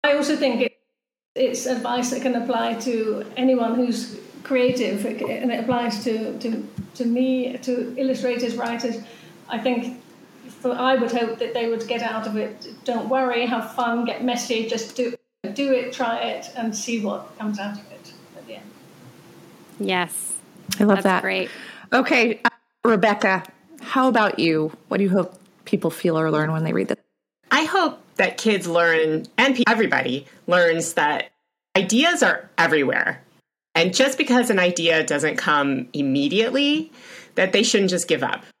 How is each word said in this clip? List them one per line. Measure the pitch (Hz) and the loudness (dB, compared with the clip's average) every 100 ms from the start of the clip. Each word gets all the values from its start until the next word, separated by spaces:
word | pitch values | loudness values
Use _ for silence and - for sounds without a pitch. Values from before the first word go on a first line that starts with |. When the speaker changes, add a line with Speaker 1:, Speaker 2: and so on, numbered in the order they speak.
Speaker 1:
I | 294 | 2
also | 285 285 302 | 2 2 0
think | 277 226 | 0 0
it, | 240 _ _ _ _ _ _ | -2 _ _ _ _ _ _
it's | - 262 247 254 | -2 0 0 -4
advice | 240 240 247 247 | -4 -2 -2 -2
that | 254 | -2
can | 262 240 | -2 -2
apply | 226 233 233 226 | -2 -2 -2 -4
to | 254 226 220 214 - - | -2 -2 -2 -4 -6 0
anyone | 262 254 226 | 2 4 2
who's | 233 247 220 - - - - | 0 0 -2 -4 -12 -18 -18
creative, | - 262 247 247 208 208 | -2 2 2 2 -2 -2
and | 226 - - - 247 | -4 -6 -6 -4 -2
it | 233 | -2
applies | 233 247 233 208 | 0 0 0 -2
to, | 247 220 220 - | -2 -2 -4 -6
to, | 247 226 - - - | -6 -6 -8 -12 -14
to | - | -4
me, | 233 240 262 262 247 247 | -2 2 2 2 -2 -6
to | - 247 214 - | -4 -4 -4 -2
illustrators, | 269 254 247 240 247 | -2 0 -2 -2 -2
writers. | 226 233 233 247 214 - - - - - | -4 -4 -4 -4 -6 -10 -20 -20 -20 -8
I | 233 | -4
think | 233 240 - - - - - - - | -2 -2 -4 -12 -18 -20 -20 -20 -20
for, | - 254 247 | -6 -4 0
I | 254 | 2
would | 262 233 | 2 2
hope | 240 226 226 | 0 -2 -4
that | 226 | -4
they | 247 233 | -2 -2
would | 226 214 | -4 -4
get | 233 | -4
out | 226 220 214 | -4 -4 -4
of | 214 | -4
it, | 208 - - - | -6 -8 -18 -12
"Don't | - 233 220 | -6 -4 -2
worry, | 262 254 233 240 | 0 0 0 -2
have | 233 - | -2 -4
fun, | - 240 233 | -4 -2 0
get | 240 - | -2 -2
messy, | 247 240 - 226 220 | -2 -2 -2 -2 -2
just | 220 - | -4 -6
do, | - 240 - _ _ 208 | -4 -4 -6 _ _ -10
do | 208 277 | -4 0
it, | 254 - | 0 -2
try | - 240 226 | -4 -4 -2
it, | 233 220 - 262 | -4 -6 -10 -6
and | 226 | -6
see | 208 - 233 | -6 -4 -4
what | 202 202 - - | -2 -6 -10 -8
comes | 214 202 | -6 -6
out | 202 208 | -6 -10
of | - | -14
it | - - - - - | -20 -20 -20 -20 -20
at | - | -18
the | |
end." | 104 - - - - - - - - - - - - | -18 -20 -20 -20 -20 -20 -20 -20 -20 -20 -20 -20 -8
Speaker 2:
Yes. | 196 185 170 - - - - - - - | -2 0 -2 -6 -8 -10 -12 -20 -10 2
Speaker 3:
I | |
love | 208 196 | 4 6
Speaker 2:
That's | |
Speaker 3:
that. | 196 185 | 4 2
Speaker 2:
great. | 196 190 185 - - - - | 0 -4 -6 -10 -18 -20 0
Speaker 3:
Okay, | 240 262 339 320 214 | 0 4 4 4 2
uh, | - - _ _ | 0 -2 _ _
Rebecca, | 240 220 214 208 208 190 - _ _ 320 | 2 4 4 4 2 0 -2 _ _ -18
how | - 262 262 | -4 2 4
about | 226 208 - | 4 2 2
you? | 165 156 156 - _ | 2 2 0 -6 _
What | - | 0
do | |
you | 196 | 2
hope | 190 180 - - _ | 2 0 -6 -20 _
people | - 185 165 | -4 -2 -2
feel | - 180 160 | -2 0 2
or | 160 | 2
learn | 156 156 | 2 0
when | 160 | 0
they | 160 | 0
read | - - | -2 -2
this? | - _ _ _ _ _ | -4 _ _ _ _ _
Speaker 4:
I | 269 | 0
hope | 311 392 330 - - - | 2 2 0 -2 -20 -2
that | 185 - | -2 0
kids | 220 202 170 | 0 0 2
learn, | 170 170 160 160 156 - - | 2 4 4 2 0 -4 2
and | 262 254 | 2 4
pe-, | 240 | 2
everybody | 226 202 131 127 131 - - - | 4 2 0 -2 -4 -8 -14 2
learns, | 175 170 165 160 | 4 4 2 0
that | - 147 147 - _ _ _ _ 190 | 0 2 0 -6 _ _ _ _ 0
ideas | 185 220 330 349 | 2 4 4 4
are | 202 - - - | 2 2 -4 0
everywhere. | 165 156 135 - - 143 _ _ _ _ _ | 2 4 2 0 -2 -4 _ _ _ _ _
And | 160 175 | 0 2
just | 180 269 262 | 4 2 2
because | 302 247 233 | 2 2 4
an | 196 | 2
idea | 180 175 165 160 | 2 0 2 2
doesn't | 156 147 143 123 | 0 0 0 -2
come | - 147 139 131 - | 0 2 2 -2 -4
immediately, | 147 139 135 143 185 226 269 285 302 320 - - - - - | -4 0 0 0 0 0 2 0 0 -4 -14 -20 -20 -8 -2
that | 185 | 2
they | - | 2
shouldn't | - 214 196 | 2 2 2
just | 180 - | 0 0
give | 147 | 0
up. | 127 - - _ | 0 -6 -10 _